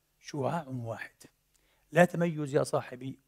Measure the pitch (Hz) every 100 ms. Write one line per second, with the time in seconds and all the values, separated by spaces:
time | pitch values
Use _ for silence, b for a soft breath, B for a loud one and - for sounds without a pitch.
0 | _ _ - 147 127 165 135 127 113 107
1 | - _ - _ _ _ _ _ - 156
2 | 180 170 170 151 143 139 135 143 - 123
3 | 131 -